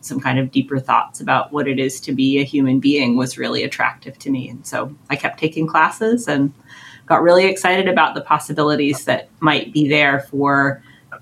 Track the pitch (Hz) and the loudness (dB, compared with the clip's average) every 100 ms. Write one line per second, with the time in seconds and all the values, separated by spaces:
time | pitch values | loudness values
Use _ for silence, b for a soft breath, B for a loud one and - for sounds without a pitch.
0 | - 135 131 127 131 135 127 139 131 117 | -12 -6 -2 -2 0 -2 -2 -2 0 0
1 | - - 123 131 - 147 139 135 135 - | -2 -6 -2 0 0 -4 -2 -2 -2 -4
2 | - 127 135 139 139 147 131 131 135 147 | -6 0 2 2 0 0 2 2 2 2
3 | 123 120 127 - 120 123 - - - - | 2 0 -2 -4 -6 -4 -4 -2 -4 -4
4 | - - 143 131 127 120 - - 127 - | -14 -10 -6 -4 -6 -12 -10 -8 -8 -10
5 | - 143 - - 156 156 156 165 165 - | -8 -6 -6 -4 -4 -4 -2 2 0 0
6 | 220 240 190 143 139 - B B B B | 0 0 0 0 0 -4 B B B B
7 | - 160 170 180 190 190 185 185 190 165 | 0 2 6 6 4 2 0 2 2 2
8 | 151 151 - 151 - 151 151 147 143 139 | 2 0 -2 -2 0 0 0 2 0 -2
9 | - 123 - - 156 143 - 151 147 151 | -2 -4 -6 -2 0 0 0 0 2 4
10 | 143 139 139 139 139 139 139 135 b b | 2 0 -2 -2 0 2 0 -2 b b
11 | b - | b -10